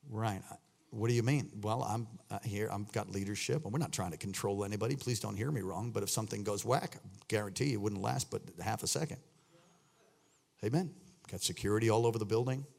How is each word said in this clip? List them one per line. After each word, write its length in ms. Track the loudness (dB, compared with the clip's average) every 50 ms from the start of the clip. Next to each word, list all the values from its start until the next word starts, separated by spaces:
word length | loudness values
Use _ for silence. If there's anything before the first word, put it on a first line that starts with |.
| -14 -6
Right. 320 | -4 0 0 0 0 -2 -6 -10 -14 -16 _ _ _ _ _ _
What 180 | -4 0 2 4
do 60 | 4
you 100 | 4 4
mean? 260 | 4 4 2 2 -2 -6 -4
Well, 220 | 0 0 0 0 0
I'm, 240 | 0 0 -2 -4 -6 -10 -18 -12 _
uh, 100 | -10 -6 -4
here, 260 | -4 -2 -2 -2 -2
I've 200 | -2 -4 -6 -4
got 180 | -4 -4 -4 -2
leadership, 540 | -4 -4 -2 -2 -2 -4 0 0 0 0 0
and 80 | -2
we're 80 | 0 0
not 140 | 0 0 -2
trying 180 | -2 -2 -2
to 60 | -4 -6
control 480 | -6 -6 -4 -2 0 0 0 0 0
anybody. 320 | -2 -2 -2 0 0 0 -2
Please 240 | 0 -2 -2 -2
don't 160 | -2 -2 -2 -2
hear 120 | 0 0
me 120 | 0 0
wrong, 300 | -2 -2 -2 -2 -4 -2
but 120 | -2 -2 -2
if 60 | 0
something 340 | 0 0 0 -2 -2 -4 -2
goes 220 | -2 -2 -2 2
whack, 320 | 2 2 2 2 -2 -8 -10
I 100 | -16 -16 -18 -18 -6 _
guarantee 400 | 0 0 0 0 -2 0 2 2
you 40 | 2
it 80 | 2
wouldn't 200 | 0 0 0 0
last 280 | 0 2 2 0 0 -2
but 120 | -4 -6 -6 -6 -12 -4
half 220 | -2 -2 -2 0 0
a 40 | 0
second. 300 | 0 0 0 -2 -4 -10 -12 -20 _ _ _ _ _ -20 -20 -20 _ _ _ _ _ _ _ _ _ _ _ _ _ _ _ _ _ _ -2
Amen. 280 | 2 2 2 2 2 -4 -12 -20 -20 -20 -20 _ -12
Got 100 | -8 -2
security 480 | -2 -2 -2 0 2 2 4 6 6 6
all 160 | 6 8 6
over 140 | 6 4 2
the 60 | 0
building. 400 | 2 4 4 4 2 0 -2 -4 -10 -14